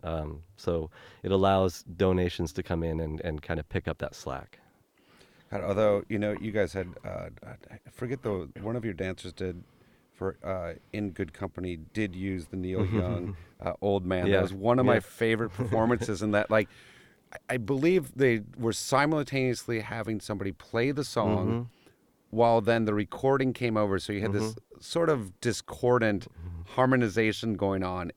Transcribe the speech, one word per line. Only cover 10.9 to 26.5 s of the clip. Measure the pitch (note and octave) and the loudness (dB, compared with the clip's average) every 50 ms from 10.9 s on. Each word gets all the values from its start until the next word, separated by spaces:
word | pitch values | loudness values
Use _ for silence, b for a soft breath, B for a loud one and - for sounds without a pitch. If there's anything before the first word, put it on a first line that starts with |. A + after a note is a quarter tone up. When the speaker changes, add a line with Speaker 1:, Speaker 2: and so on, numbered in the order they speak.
Speaker 2:
In | - G#2+ G#2+ G2 | -8 -6 -6 -6
Good | E2+ - G2 D#2+ - | -4 -6 -6 -6 -6
Company | - G2 F2 - - F#2 F2+ F2 D#2+ D#2 D#2+ - | -8 -8 -8 -8 -6 -6 -6 -6 -8 -10 -8 -4
did | G#2+ G#2+ G2+ F2+ | -4 -4 -4 -4
use | F#2 F#2+ G2 F#2+ F#2 D#2+ | -6 -4 -4 -4 -4 -6
the | - - | -8 -8
Neil | F#2+ F2+ F#2 F#2 F#2 G2+ | -6 -4 -4 -2 0 0
Speaker 1:
<laughs> | F#2 G#2 | 0 0
Speaker 2:
Young, | - F2+ F2+ A#2 F#2 F2+ G2+ G2 B B B B B | 0 0 0 -2 -2 -4 -6 -8 B B B B B
uh, | - F2+ E2+ - | -6 -6 -4 0
Old | - G2+ G2+ G2 F2+ | 2 2 2 2 2
Man. | F2+ F#2 F2+ F2+ | 0 0 2 2
Speaker 1:
Yeah. | G2 G2+ | 4 4
Speaker 2:
That | F#2 | 4
was | F#2+ F#2 G2 | 4 2 -2
one | F#2+ G2 A#2 A#2+ | -2 2 2 4
of | C3 B2+ | 4 6
my | B2+ A#2+ | 4 4
Speaker 1:
Yeah. | A2 | 4
Speaker 2:
favorite | - - - - A#2 A2+ A2+ G#2+ A#2 A2 | 2 -2 -4 0 2 2 2 2 0 -4
Speaker 1:
<laughs> | - | -4
Speaker 2:
performances | - B2+ A2 A2 A2 A2 A2+ B2 G#2 A2+ A2+ G#2 E2+ | -6 -4 0 2 2 4 4 2 2 0 -2 -2 -2
in | G#2 G#2+ | 0 2
that, | G#2 G#2 G#2 - | 2 2 2 4
like, | A2 A2 G#2 - B B B B B B B B B B B - | 2 2 2 0 B B B B B B B B B B B -20
I, | - - _ - B2+ | -20 -14 _ -4 -4
I | |
believe | B2+ A2 F#2+ C#3 C3 C#3+ E3+ F#3 F#3 C#3+ B2+ - | -4 -2 -2 0 2 4 4 4 4 2 0 0
they | B2+ C3+ B2+ A#2 A2 G#2 - - | 4 4 4 4 2 0 -6 -8
were | - A2+ A2+ G2+ | -2 0 0 0
simultaneously | - - - C#3 C3 C#3+ D3+ D#3+ D3+ C#3 - C#3 C3+ C3 B2+ A#2+ - - - A#2 A2 | -2 -2 2 2 4 4 4 2 0 0 -2 -2 0 0 0 0 -2 -4 -4 -4 -4
having | G#2+ G#2+ G#2+ A2+ G#2+ A2+ A2 G2+ | -4 -6 -6 -6 -4 -4 -4 -6
somebody | - - G#2+ F#2+ G2+ G2 | -4 -6 -6 -4 -4 -6
play | E2+ - - - - A#2 A#2+ C#3 | -6 -8 -10 -4 0 0 0 0
the | C#3+ C#3+ C#3 | 0 -2 -4
song | - - A#2+ G#2+ G2+ G#2+ G2 F#2+ | -4 -2 0 2 2 2 2 2
Speaker 1:
Mm-hmm. | A2 A2+ A#2 A#2+ A#2+ b b b b b b b _ _ _ _ - | 0 0 -2 -4 -8 b b b b b b b _ _ _ _ -4
Speaker 2:
while | - A2 A#2 A#2 A#2 A#2 | 2 4 6 6 6 4
then | G#2 A#2 A2+ A#2 A2 | 4 4 4 4 4
the | G#2+ G#2 | 2 2
recording | G#2 G#2 - - - - C3+ C#3 C3+ C3+ C3 A#2+ | 0 0 -2 -4 0 2 4 4 4 2 0 0
came | - B2+ A#2 A2 | -2 -2 0 2
over. | G#2+ G#2+ G2+ F#2+ F#2 | 2 2 2 0 0
So | - - G#2 | -2 -2 -4
you | G2 | -2
had | G2+ G#2+ G2+ | 0 0 0
this | G#2 A2 | 0 0
Speaker 1:
Mm-hmm. | A2 A2 A2+ _ _ - - | -2 -4 -8 _ _ -20 -20
Speaker 2:
sort | - - - E3 E3+ D#3+ | -12 -4 -2 0 2 2
of | D3+ B2+ G#2 F#2+ F2+ - | 2 0 -2 -8 -8 -4
discordant | - B2 G#2+ - - - - - - B2 B2 A#2+ A2+ A2 G2+ F#2+ - | -2 -2 -2 -2 -6 -10 -8 0 2 4 4 6 4 4 2 0 -4
Speaker 1:
Mm-hmm. | - - - E2 F2 | -8 -16 -14 -12 -12